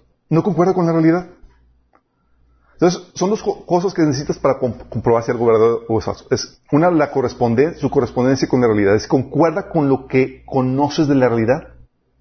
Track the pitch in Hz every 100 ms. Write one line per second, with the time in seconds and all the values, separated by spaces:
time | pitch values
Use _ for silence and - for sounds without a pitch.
0 | _ _ _ 156 202 165 180 185 165 165
1 | 160 175 180 - - _ _ _ _ _
2 | _ _ _ _ _ _ _ - 175 175
3 | - - 185 214 202 - - 175 185 175
4 | 151 131 147 170 143 127 127 113 - 113
5 | 120 117 117 123 117 110 113 117 - 110
6 | 101 98 - 127 - _ _ 147 175 160
7 | 143 139 123 - 120 117 156 165 139 143
8 | 120 127 127 131 - 139 120 104 98 107
9 | - 143 - 143 165 165 - 165 139 131
10 | - 131 131 - - 135 127 135 147 -
11 | 147 139 123 117 113 151 - - - _
12 | _ _